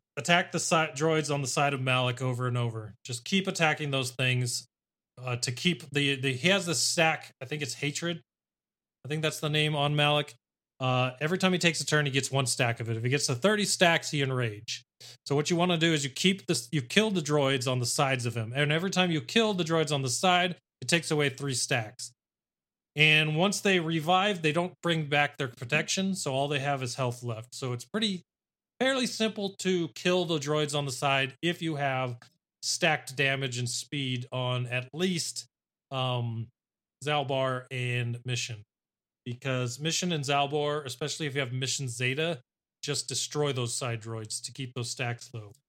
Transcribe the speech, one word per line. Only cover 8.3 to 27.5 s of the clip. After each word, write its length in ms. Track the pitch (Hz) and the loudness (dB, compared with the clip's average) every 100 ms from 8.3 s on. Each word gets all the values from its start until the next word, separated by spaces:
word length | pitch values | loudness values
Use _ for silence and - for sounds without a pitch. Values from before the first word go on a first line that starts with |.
| _ _ _ _ _ _ _ | _ _ _ _ _ _ _
I 40 | 127 | -6
think 140 | 156 | -2
that's 180 | 156 151 | -2 -2
the 100 | 156 | 0
name 260 | 151 151 147 | 2 2 2
on 200 | 147 147 | 2 4
Malak. 380 | 147 147 147 - _ _ _ - | 4 4 0 -8 _ _ _ -4
Uh, 300 | 127 127 127 127 | 0 2 0 0
every 160 | 151 185 | -2 2
time 160 | 185 | 2
he 60 | 180 | 4
takes 200 | 170 156 | 2 2
a 60 | - | 0
turn, 200 | 151 143 | 2 2
he 60 | |
gets 180 | 131 123 | 0 0
one 160 | 135 127 | 0 0
stack 360 | - 120 113 | 2 0 0
of 80 | 117 | -4
it. 80 | 113 | -2
If 60 | |
he 60 | 123 | 0
gets 180 | 143 - | 0 0
to 80 | 120 | 2
thirty 280 | 196 214 | 2 2
stacks, 480 | 196 - 175 160 - | 2 4 4 4 0
he 100 | 151 | -2
enrage. 640 | 135 127 117 104 104 - - _ - - - | 0 0 -4 -6 -10 -12 -12 _ -20 -12 -2
So 80 | |
what 160 | 143 147 | 0 2
you 60 | 180 | 2
wanna 220 | 180 170 | 2 4
do 160 | 165 | 4
is 100 | 156 | 2
you 60 | 139 | 0
keep 360 | - 185 196 - | 0 2 2 0
this, 200 | 156 - | -2 -2
you 80 | 156 | -4
kill 300 | 120 202 220 | 2 4 4
the 100 | 190 | 2
droids 500 | 143 147 135 135 127 | 2 2 4 2 0
on 80 | 127 | 0
the 60 | 120 | 0
sides 400 | - 135 131 120 | 2 2 2 -2
of 100 | 117 | -4
him. 160 | 110 | -4
And 180 | 131 147 | 0 2
every 160 | 160 190 | 2 0
time 200 | 180 180 | 2 2
you 100 | 156 | 0
kill 320 | 131 226 220 | 0 2 2
the 100 | 185 | 0
droids 300 | 160 165 151 | 0 2 2
on 80 | 143 | 0
the 80 | 131 | 0
side, 480 | 117 185 180 180 - _ - | 2 4 4 2 -2 _ -10
it 80 | 120 | 0
takes 220 | 170 - | 2 2
away 180 | 151 143 | 2 2
three 240 | 127 143 | 0 -4
stacks. 580 | 123 - 127 107 - - _ _ _ _ _ _ _ _ 147 | -2 0 -2 -2 -10 -14 _ _ _ _ _ _ _ _ 4
And 380 | 156 156 156 151 | 6 6 4 2
once 240 | 196 196 | 2 2
they 200 | 202 185 | 2 2
revive, 640 | 160 165 151 185 208 185 | 2 0 2 4 2 0
they 120 | 156 | 0
don't 200 | 160 175 - | 0 -2 -2
bring 260 | 170 160 147 | -2 0 0
back 300 | 147 143 - | 2 2 0
their 120 | 131 | -6
protection, 640 | - 120 151 156 - 196 185 | -6 -2 -2 0 -2 -2 -2
so 180 | 147 | -2
all 140 | 135 143 | 0 0
they 120 | 143 | -2
have 220 | 143 139 | -2 -2
is 140 | 123 131 | -2 -2
health 280 | 123 120 | -2 -2
left. 300 | 120 110 113 | -6 -8 -10